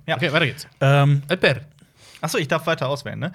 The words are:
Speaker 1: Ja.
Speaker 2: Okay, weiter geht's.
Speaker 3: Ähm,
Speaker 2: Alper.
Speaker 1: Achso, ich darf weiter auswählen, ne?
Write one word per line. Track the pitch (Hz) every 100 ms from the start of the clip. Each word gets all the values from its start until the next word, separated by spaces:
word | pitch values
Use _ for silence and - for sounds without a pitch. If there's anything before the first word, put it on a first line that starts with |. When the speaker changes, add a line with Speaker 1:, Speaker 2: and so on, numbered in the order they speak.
| -
Speaker 1:
Ja. | 151
Speaker 2:
Okay, | 147
weiter | 151 147
geht's. | - - -
Speaker 3:
Ähm, | 139 143 143 143 143
Speaker 2:
Alper. | 185 185 117 - _ _ _ - -
Speaker 1:
Achso, | 151 240
ich | 143
darf | 160 160
weiter | 160 135
auswählen, | 139 107 104
ne? | 151